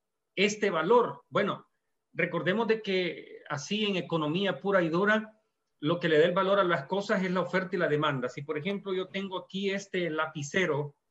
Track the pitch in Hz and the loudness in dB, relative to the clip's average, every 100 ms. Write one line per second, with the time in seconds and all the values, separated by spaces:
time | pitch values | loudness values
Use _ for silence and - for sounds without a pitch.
0 | _ _ _ - 202 208 180 165 165 240 | _ _ _ 0 0 2 0 2 4 4
1 | 196 - _ 170 202 127 - _ _ _ | 4 -4 _ -2 -2 -4 -12 _ _ _
2 | _ 156 175 170 160 208 233 220 196 185 | _ -4 -2 0 0 0 2 0 0 -2
3 | 175 - - - - 147 - 214 208 180 | -2 -6 -14 -20 -10 -8 -4 -2 0 -2
4 | 160 165 151 170 196 180 190 190 170 170 | -2 -2 0 0 -2 -2 2 2 2 2
5 | 208 220 214 - _ _ _ _ 147 175 | 4 2 0 -14 _ _ _ _ -2 0
6 | 170 151 170 180 190 202 180 160 143 190 | 4 6 6 4 4 4 4 0 -2 -4
7 | 202 202 185 185 151 190 185 185 156 151 | 0 0 0 0 0 -2 -2 0 0 2
8 | 151 135 123 - 143 151 165 202 196 185 | 0 0 -4 -6 -6 -4 -4 -6 -4 -4
9 | 185 190 196 185 175 190 196 190 - 180 | -4 -6 -6 -8 -8 -4 -4 -4 -4 -4
10 | 170 156 156 156 143 196 175 143 147 - | -2 -2 -4 -6 -4 0 0 0 -4 -12
11 | _ | _